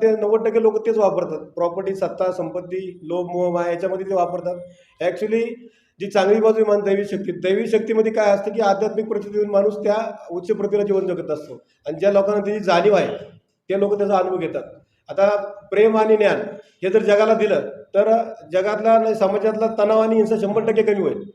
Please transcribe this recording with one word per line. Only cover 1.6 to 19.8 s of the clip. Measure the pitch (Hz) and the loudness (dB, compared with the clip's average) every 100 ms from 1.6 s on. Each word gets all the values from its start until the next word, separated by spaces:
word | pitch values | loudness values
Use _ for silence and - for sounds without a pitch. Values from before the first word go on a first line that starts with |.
| 170 180 190 | -4 -4 -6
सत्ता, | 190 175 - 185 | -4 -4 -2 -4
संपत्ती, | 180 160 180 180 185 185 180 | -4 -6 -8 -8 -8 -10 -12
लोभ, | 160 175 175 | -8 -6 -4
मोह, | 175 180 | -4 -2
माया | 175 175 | -2 -2
याच्यामध्ये | 170 185 190 190 | -2 -4 -4 -4
ते | |
वापरतात. | 190 170 180 180 180 - - _ - | -2 -2 -4 -8 -8 -12 -20 _ -6
Actually | 175 175 208 226 226 - - _ _ - | -4 -4 -2 -2 -2 -8 -18 _ _ -12
जी | 196 | -2
चांगली | 208 190 220 | 2 4 4
बाजू | 220 220 | 4 2
आहे | |
मान-, | 208 202 | 2 2
दैवी | 196 196 | 2 0
शक्ती, | 202 190 185 | -2 -6 -6
दैवी | 170 180 208 220 | -4 -2 -2 0
शक्तीमध्ये | 220 226 220 220 | 0 0 0 0
काय | 220 208 | 2 2
असतं | 196 214 | 2 0
की | 214 | 0
आध्यात्मिक | 202 196 208 220 220 | 0 2 0 -2 -4
प्रचितीतून | 214 202 208 208 | -6 -4 -2 0
माणूस | 196 214 202 | 2 2 0
त्या | 202 220 226 - - | 0 0 -4 -10 -10
उच्च | 175 175 202 | -8 -4 -4
प्रतीला | 196 202 | -2 0
जीवन | 202 190 180 | 0 0 -2
जगत | 175 143 | -4 -6
असतो | 151 - 120 _ _ 151 | -8 -8 -18 _ _ -12
आणि | 156 | -2
ज्या | 196 | 2
लोकांना | 196 196 208 | 2 2 0
त्याची | 202 214 | -2 -2
जाणीव | 185 175 196 | 0 2 4
आहे, | 190 147 - - - _ _ - | 2 2 -6 -14 -20 _ _ -6
ते | 196 | -2
लोक | 202 202 | 0 0
त्याचा | 196 190 | 2 2
अनुभव | 180 180 | 0 -2
घेतात. | 160 - - - _ _ - | -4 -6 -10 -16 _ _ -8
आता | 151 202 202 196 - - | 2 2 2 -4 -12 -4
प्रेम | 196 220 220 | 2 4 4
आणि | 220 214 | 4 4
ज्ञान | 202 165 - - - _ | 4 0 -4 -12 -20 _
हे | - | 0
जर | 208 | 2
जगाला | 196 202 214 | 4 4 4
दिलं, | 220 214 156 - - - | 4 2 0 -2 -10 -2
तर | 190 214 226 226 - 156 | 0 4 2 0 -10 -4
जगातला | 180 196 - 220 226 | -2 0 0 4 4
नाही, | 226 | 2
समाजातला | 214 196 208 220 214 220 | 0 0 0 -2 0 -2
तणाव | 220 | 0